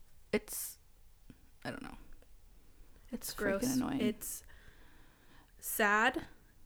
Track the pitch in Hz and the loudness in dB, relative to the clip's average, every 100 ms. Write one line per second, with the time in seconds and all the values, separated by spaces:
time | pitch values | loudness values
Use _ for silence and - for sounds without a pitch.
0 | - - - 214 - - - - - - | -20 -18 -2 -2 -2 -8 -8 -10 -20 -20
1 | - - - - - - - - - - | -20 -20 -20 -20 -20 -12 -8 -8 -10 -12
2 | - - - - - - - - - - | -14 -16 -16 -20 -20 -20 -20 -20 -20 -20
3 | - 240 - - 202 196 247 262 254 269 | -10 -8 -6 0 2 2 2 2 2 2
4 | - - - - - - - - - - | 2 0 -6 -10 -12 -20 -20 -20 -20 -20
5 | - - - - - - - - 208 208 | -20 -20 -20 -20 -20 -12 -6 2 6 6
6 | 240 320 - - - - | 6 2 -6 -14 -20 -20